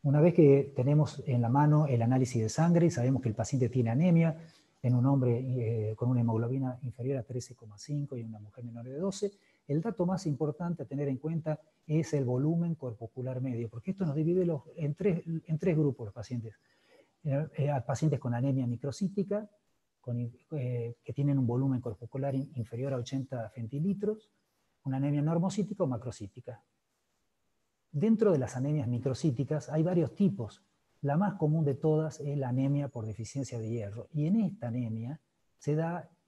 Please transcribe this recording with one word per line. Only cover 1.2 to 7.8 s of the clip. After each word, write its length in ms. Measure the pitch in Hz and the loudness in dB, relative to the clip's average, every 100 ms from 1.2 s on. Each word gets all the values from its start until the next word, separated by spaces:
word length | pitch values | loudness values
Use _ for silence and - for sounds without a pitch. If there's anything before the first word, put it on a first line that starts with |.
| 147 | 0
en 140 | 120 | 2
la 80 | 117 | 4
mano 380 | 135 151 151 151 | 4 6 6 4
el 160 | 120 | 2
análisis 400 | 117 131 127 117 | 4 2 2 0
de 60 | 110 | -2
sangre 380 | - 170 170 165 | 2 4 6 4
y 40 | |
sabemos 320 | - 123 131 | 2 0 2
que 60 | 120 | 0
el 60 | |
paciente 340 | 107 113 135 123 | -2 -2 0 2
tiene 220 | 131 113 | 2 2
anemia, 460 | 120 180 165 165 156 - - _ _ | 2 4 6 4 0 -12 -20 _ _
en 120 | 123 | 0
un 120 | 123 131 | 4 4
hombre, 320 | 139 127 117 131 127 110 113 107 | 4 2 0 -2 -2 -2 -2 -2
eh, 60 | 110 | -2
con 140 | 123 | 0
una 100 | 127 | 2
hemoglobina 580 | 117 110 117 135 127 127 | 2 0 0 -2 -4 -6
inferior 340 | 127 - 127 135 | -10 -6 -4 -4
a 60 | |
trece 320 | 113 127 - | -6 -8 -8
coma 240 | 117 110 | -18 -20
cinco 400 | 104 | -18